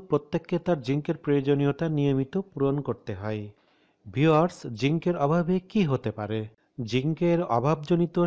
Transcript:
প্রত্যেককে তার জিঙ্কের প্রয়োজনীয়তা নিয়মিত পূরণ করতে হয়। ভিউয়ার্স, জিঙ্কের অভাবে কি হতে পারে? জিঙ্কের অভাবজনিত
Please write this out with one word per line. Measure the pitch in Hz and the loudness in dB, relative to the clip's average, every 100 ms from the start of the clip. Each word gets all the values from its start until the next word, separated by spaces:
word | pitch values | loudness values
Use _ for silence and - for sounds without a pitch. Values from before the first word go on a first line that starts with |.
প্রত্যেককে | 185 147 147 170 165 175 | 2 -2 0 -6 -2 -4
তার | 175 170 | 0 -2
জিঙ্কের | 117 143 147 160 | 0 -2 -2 -4
প্রয়োজনীয়তা | - 143 135 143 143 139 165 | 0 0 2 2 2 0 -2
নিয়মিত | 151 143 135 135 190 196 | 0 2 2 0 -4 -6
পূরণ | 143 139 143 | -2 0 0
করতে | 135 117 - | -2 -6 -8
হয়। | 98 107 107 104 - _ _ _ _ - | -8 -6 -6 -8 -16 _ _ _ _ -10
ভিউয়ার্স, | 98 156 156 175 - 127 | 0 4 4 4 -2 -12
জিঙ্কের | 113 135 160 175 175 | -4 0 0 0 0
অভাবে | 143 170 170 185 180 | 2 2 2 -2 -2
কি | 220 | 0
হতে | 170 131 - | 2 0 -2
পারে? | 107 104 110 110 - _ - | -6 -4 -4 -6 -12 _ -10
জিঙ্কের | 113 123 139 160 175 170 175 117 | -4 -2 -2 0 0 0 2 0
অভাবজনিত | 131 156 147 175 170 175 | 2 0 0 0 2 0